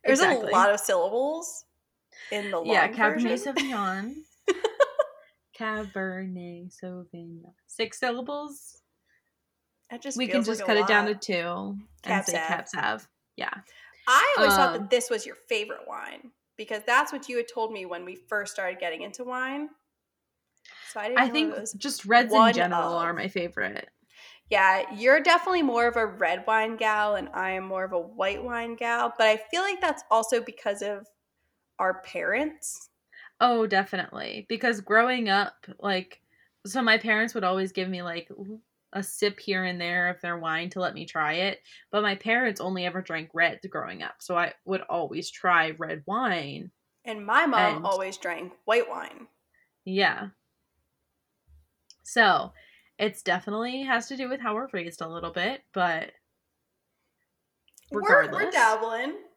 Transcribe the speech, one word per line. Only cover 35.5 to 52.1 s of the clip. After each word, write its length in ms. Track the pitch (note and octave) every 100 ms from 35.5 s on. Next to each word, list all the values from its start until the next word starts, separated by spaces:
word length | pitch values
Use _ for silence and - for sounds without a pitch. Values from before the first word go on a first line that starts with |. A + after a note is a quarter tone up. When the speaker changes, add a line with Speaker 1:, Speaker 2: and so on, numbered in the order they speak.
| _ - -
Speaker 2:
like, 420 | G3+ F#3 F#3 - _ _ _ _
so 160 | G3 A#3
my 160 | A#3 A3
parents 380 | A3 G#3+ A3+
would 80 | A3+
always 280 | F#3 F#3+ F#3+
give 160 | F#3+ F#3
me, 140 | F3+
like, 260 | F3 E3+ - - G3 A3 _ _ _
a 100 | G3
sip 380 | G3 - G#3 G3+
here 240 | - F#3
and 160 | F3+ F3+
there 280 | F3 F3 F3+
of 120 | F3+
their 180 | F3 E3+
wine 320 | D#3+ D#3+ F3
to 100 | F#3
let 140 | F3+
me 100 | -
try 300 | D#3+ D#3+ D3+
it. 260 | E3 G3 - _ - _
But 120 | G#3
my 120 | G#3
parents 460 | G3 G#3+ A#3 B3 G3
only 260 | F3+ F#3 F3+
ever 160 | F3
drank 280 | F3+ D#3+ D#3+
reds 320 | E3 E3 - F#3+
growing 360 | D3+ - -
up, 120 | - -
so 160 | - F3
I 160 | F3 -
would 160 | - F#3+
always 460 | - E3+ C#3 - -
try 440 | - F#3 E3+ D#3+
red 320 | D#3 D#3+ D#3+ D3
wine. 640 | A3 B3+ F3 C#3+ D3 F3+ _ _ _
Speaker 1:
And 220 | A#3+ G#3+ G#3
my 200 | C4 E4
mom 300 | A3+ F3+ D#3
Speaker 2:
And 60 |
Speaker 1:
always 320 | F3+ F#3+ F#3+ F#3+
drank 360 | F3+ E3 F3+ -
white 240 | - A#3 -
wine. 380 | F3 - - - _ _ _ _ _
Speaker 2:
Yeah. 440 | - F#3+ G3 - G3+ _ _ _ _ _ _ _ _ _ _ _ _ - _ _ _ -
So, 480 | -